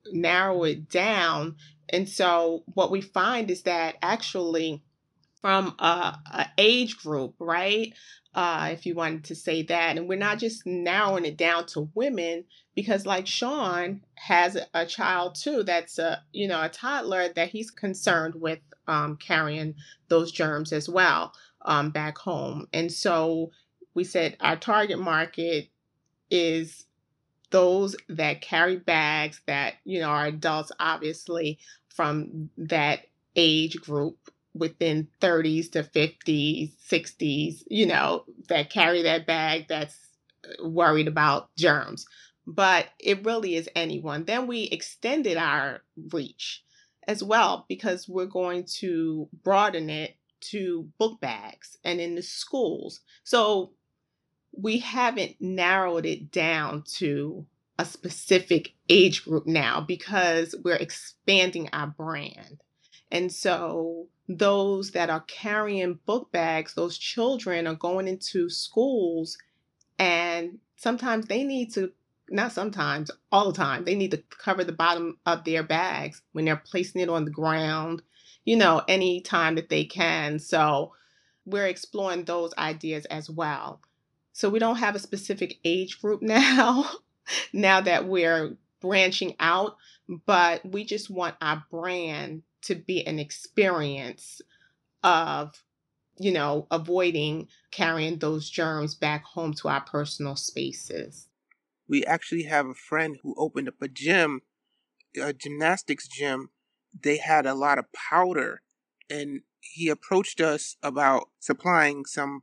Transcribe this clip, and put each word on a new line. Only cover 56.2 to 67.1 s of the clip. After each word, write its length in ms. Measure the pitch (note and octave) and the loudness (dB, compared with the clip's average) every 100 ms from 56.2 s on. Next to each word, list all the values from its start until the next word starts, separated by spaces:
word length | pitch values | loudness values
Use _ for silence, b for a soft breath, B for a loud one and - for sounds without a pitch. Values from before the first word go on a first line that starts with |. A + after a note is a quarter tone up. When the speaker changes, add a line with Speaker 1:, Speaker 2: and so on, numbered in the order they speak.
| D3+ | -4
Speaker 1:
down 540 | F#3 D#3+ D#3+ D3+ D3+ D3 - | -2 0 0 -2 -6 -8 -4
to 460 | E3 C#3+ D3 F3+ D#3 _ _ - | -2 0 -4 -8 -14 _ _ -6
a 80 | |
specific 920 | E3+ - F3 - - F#3 F3+ E3+ - _ - | -6 -6 -12 -8 4 4 6 2 0 _ 6
age 360 | G3 F3+ D#3 | 8 8 6
group 240 | - D#3+ - | -2 -2 2
now, 320 | D#3+ B2 B2+ | 2 2 0
because 720 | D3+ F3+ - G3+ F3+ E3 E3 - | -2 -6 -2 2 2 2 0 -4
we're 140 | F3 E3+ | -2 -2
expanding 920 | E3 - - - - G3 F3+ E3+ D#3+ | -2 -10 -16 -8 2 4 4 0 -6
our 160 | D3+ D3 | -6 -6
brand. 760 | D3+ D#3+ D#3 C3+ - - D3 _ _ b b b | -8 -8 -8 -10 -16 -20 -20 _ _ b b b
And 200 | F3 F3+ | -2 -2
so 760 | - G3+ F3 E3+ E3 E3 E3 F3 _ - | -2 0 0 -2 -4 -4 -6 -12 _ -8
those 640 | F3 G3+ G3+ G3 G3 G3 | 2 4 4 2 0 -2
that 180 | - E3+ | -2 0
are 140 | D#3+ - | -2 -6
carrying 760 | - G#3+ G#3+ G#3+ G3 F3+ E3+ - | -10 -4 -2 0 -2 -2 -4 -2
book 260 | A3+ - | -2 -2
bags, 420 | F3 E3 D#3+ D#3 | -2 0 0 -4
those 220 | - F3 E3+ | -4 -4 -4
children 680 | - | -8